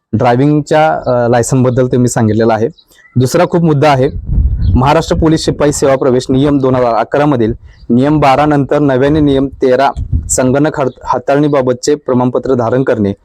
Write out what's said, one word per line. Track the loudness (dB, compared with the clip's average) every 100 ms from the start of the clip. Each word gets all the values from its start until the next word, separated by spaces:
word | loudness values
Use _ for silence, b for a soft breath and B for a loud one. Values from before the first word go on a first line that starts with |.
| _
ड्रायव्हिंगच्या, | -2 0 2 2 0 0 0 2
अ, | 0 -2 0 0
लायसनबद्दल | 0 0 0 0 0 0
ते | 0
मी | 0
सांगितलेलं | 0 0 2 0
आहे. | 0 -2 -6 _ b _ -2
दुसरा | 0 0 0
खूप | 0
मुद्दा | 0 2 2
आहे, | 2 0 -4 -4 -2 0 0 0 2
महाराष्ट्र | 2 0 0 0
पोलीस | 0 0 -2
शिपाई | -2 -2
सेवा | 0 0 2
प्रवेश | 0 0 0
नियम | 0 2 0
दोन | 0 0
हजार | 0
अकरा | 0 -2 0 0
मधील | 0 -2 -4 b b -2
नियम | 0 2 2
बारा | 2 2 2
नंतर | 0 0 0
नव्याने | 0 0 0 2
नियम | 2 0 -2
तेरा | -2 0 2 0 -2 -6 -6 -4
संगणक | -2 0 0 -2 -2
हात-, | -6 -6
हाताळणीबाबतचे | -6 -4 -2 0 0 0 0 -2 -2 -4
प्रमाणपत्र | -2 -2 0 -2 -2
धारण | -2 0 -2
करणे | -2 -2 -2 -4